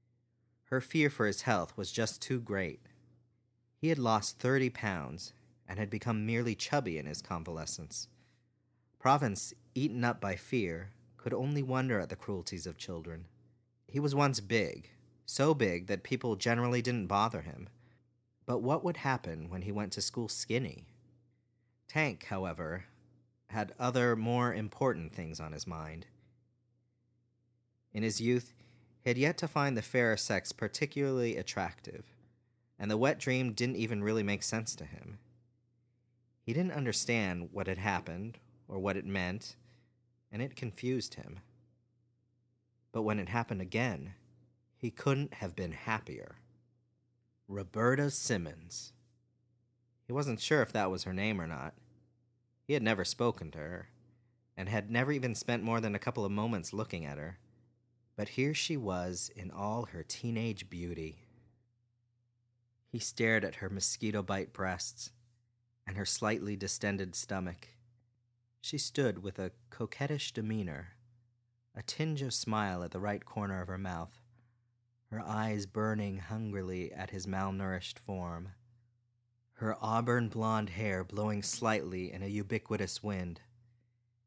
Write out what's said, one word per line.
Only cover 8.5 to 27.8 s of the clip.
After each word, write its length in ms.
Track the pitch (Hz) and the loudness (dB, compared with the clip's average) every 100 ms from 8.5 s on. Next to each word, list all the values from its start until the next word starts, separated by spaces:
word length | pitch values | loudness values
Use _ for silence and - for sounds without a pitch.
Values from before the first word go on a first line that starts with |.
| _ _ _ _ _ | _ _ _ _ _
Province, 540 | 131 143 131 98 - - _ | 6 6 4 0 -4 -8 _
eaten 300 | - 147 123 | -2 0 2
up 160 | 120 113 | 2 2
by 160 | 101 90 | -2 -4
fear, 540 | - 123 92 82 101 - - - | 0 0 0 -2 -8 -16 -20 -8
could 180 | 123 | -2
only 280 | 117 131 147 | 0 0 0
wonder 360 | 131 127 131 107 | 0 2 2 2
at 100 | 85 | 0
the 80 | 82 | -6
cruelties 500 | - 98 82 90 80 | -4 -4 -4 -6 -8
of 120 | 78 | -8
children. 480 | - 85 80 82 82 - - _ _ _ - | -8 -8 -8 -12 -14 -20 -20 _ _ _ -6
He 140 | 139 | 0
was 140 | 147 | 2
once 260 | 139 143 127 | 6 6 4
big, 500 | 98 117 87 - - - - _ - | 2 4 2 -2 -14 -20 -20 _ -2
so 280 | - 143 | 4 6
big 320 | 147 107 87 95 | 8 6 4 0
that 140 | 98 | -2
people 340 | - 131 123 101 | 0 0 0 2
generally 460 | 117 117 120 123 | 4 4 4 2
didn't 240 | 120 120 90 | 2 2 4
bother 360 | 101 113 104 | 4 4 2
him. 260 | 78 65 - - - _ _ _ _ _ - | -6 -10 -14 -16 -20 _ _ _ _ _ -2
But 160 | 120 | 0
what 200 | 120 156 | 2 2
would 160 | 180 165 | 2 0
happen 500 | 143 127 90 80 85 | 2 2 0 -8 -6
when 140 | 92 | -6
he 100 | 95 | -4
went 200 | 104 101 | -2 -2
to 80 | - | -2
school 260 | - - 113 | -2 -2 -2
skinny? 600 | - - 117 110 - - - _ _ _ _ _ _ _ _ - | -2 0 0 0 -8 -18 -20 _ _ _ _ _ _ _ _ -4
Tank, 400 | 151 147 90 - | 2 2 0 -4
however, 560 | 98 95 82 80 90 - - _ _ _ _ - | -2 -2 -2 -4 -6 -8 -20 _ _ _ _ -8
had 260 | 110 101 - | -4 -4 0
other, 380 | 127 123 123 113 | 2 4 6 4
more 360 | 113 123 123 | 2 2 2
important 600 | 95 107 - 135 82 80 | 0 -4 0 2 2 -4
things 240 | - 80 78 | -8 -8 -6
on 120 | 80 | -8
his 140 | 76 90 | -8 -8
mind. 400 | 80 78 80 - - _ _ _ _ _ _ _ _ _ _ _ _ _ _ _ _ | -8 -8 -10 -14 -20 _ _ _ _ _ _ _ _ _ _ _ _ _ _ _ _